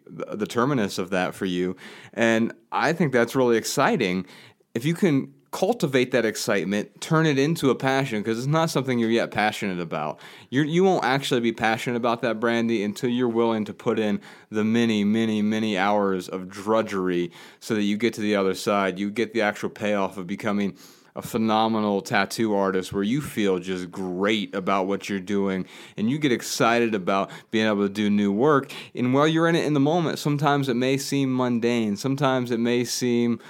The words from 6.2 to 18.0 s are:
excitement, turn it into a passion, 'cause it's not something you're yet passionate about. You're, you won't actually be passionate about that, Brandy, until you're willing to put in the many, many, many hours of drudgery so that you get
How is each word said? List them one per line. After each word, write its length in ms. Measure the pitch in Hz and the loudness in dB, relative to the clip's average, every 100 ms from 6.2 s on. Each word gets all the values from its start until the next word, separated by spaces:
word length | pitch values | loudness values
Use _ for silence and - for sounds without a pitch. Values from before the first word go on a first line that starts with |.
excitement, 720 | 110 107 - 101 87 104 - - | 0 -2 0 0 0 -2 -4 -8
turn 240 | - 160 160 | 0 2 4
it 120 | 135 | 2
into 300 | 143 165 135 | 2 2 2
a 60 | |
passion, 500 | 117 131 135 135 107 | 2 2 0 0 -2
'cause 140 | 101 113 | -2 -2
it's 80 | 135 | 0
not 240 | 160 165 | 0 0
something 280 | 156 131 123 | 0 0 0
you're 120 | 113 | 2
yet 200 | 113 92 | 2 0
passionate 480 | 113 107 104 104 90 | 0 0 0 -6 -4
about. 400 | 82 82 76 - - - - | -4 -4 -4 -8 -12 -20 -6
You're, 160 | 131 | -2
you 180 | 147 165 | 0 2
won't 220 | 190 175 | 4 4
actually 380 | 120 135 139 123 | 2 0 2 0
be 100 | 117 | 0
passionate 460 | 110 113 113 - 120 | 0 0 0 -2 -2
about 240 | 120 117 | 0 0
that, 180 | 123 110 | -2 0
Brandy, 420 | 117 117 117 113 | 0 0 0 0
until 280 | 104 101 127 | -2 -2 -2
you're 180 | 120 123 | 0 0
willing 380 | 113 117 110 104 | 2 2 0 -4
to 80 | |
put 240 | 98 120 110 | -6 -2 0
in 200 | 107 101 - - - | 0 -2 -6 -20 -6
the 140 | 107 | -2
many, 400 | 107 113 117 107 | 0 2 2 2
many, 380 | 101 110 113 107 | 2 2 2 0
many 340 | 104 110 110 95 | 0 0 0 0
hours 500 | 101 104 101 92 90 | 2 2 2 0 -4
of 220 | 92 90 | -8 -10
drudgery 840 | 101 98 110 107 98 92 87 85 - - - | -8 0 0 0 -2 0 0 -2 -6 -20 -16
so 140 | - | -4
that 80 | 110 | -2
you 160 | 104 | 0
get 160 | 104 | 0